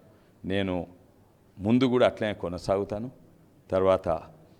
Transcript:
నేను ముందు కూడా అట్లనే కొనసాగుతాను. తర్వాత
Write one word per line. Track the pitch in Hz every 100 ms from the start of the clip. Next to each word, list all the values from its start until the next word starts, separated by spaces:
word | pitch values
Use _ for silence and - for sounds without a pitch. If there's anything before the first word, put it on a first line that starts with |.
| - - _ _
నేను | 90 98 98 90 82 - _ _ _ _ _ -
ముందు | 98 120
కూడా | 131 123 110
అట్లనే | - 107
కొనసాగుతాను. | 98 87 87 - 98 98 104 123 - - _ _ _ _
తర్వాత | 95 95 95 87 82 - - -